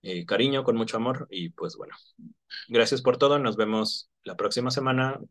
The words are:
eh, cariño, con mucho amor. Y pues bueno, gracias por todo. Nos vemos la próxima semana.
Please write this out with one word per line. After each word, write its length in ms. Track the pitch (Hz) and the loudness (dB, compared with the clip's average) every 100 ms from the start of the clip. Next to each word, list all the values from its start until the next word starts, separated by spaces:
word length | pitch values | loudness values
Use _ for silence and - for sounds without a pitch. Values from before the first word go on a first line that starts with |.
eh, 240 | 87 90 85 | -6 -8 -2
cariño, 380 | 101 135 139 | 0 2 2
con 120 | 131 113 | 0 0
mucho 200 | 113 113 | 0 -2
amor. 300 | 117 131 - | -2 -4 -8
Y 200 | 95 85 | -8 -8
pues 260 | - 85 - | -8 -10 -10
bueno, 180 | - - _ _ - - _ - - | -16 -18 _ _ -20 -20 _ -18 0
gracias 340 | 117 113 131 | 4 4 4
por 160 | 127 - | 2 4
todo. 200 | 143 143 | 4 4
Nos 180 | 127 104 | 2 0
vemos 540 | 107 110 107 - - _ | 0 2 0 -4 -12 _
la 120 | - 90 | -14 -4
próxima 340 | 101 - 123 | -2 -2 -2
semana. 500 | 127 131 127 131 135 - | 0 0 2 0 -2 -12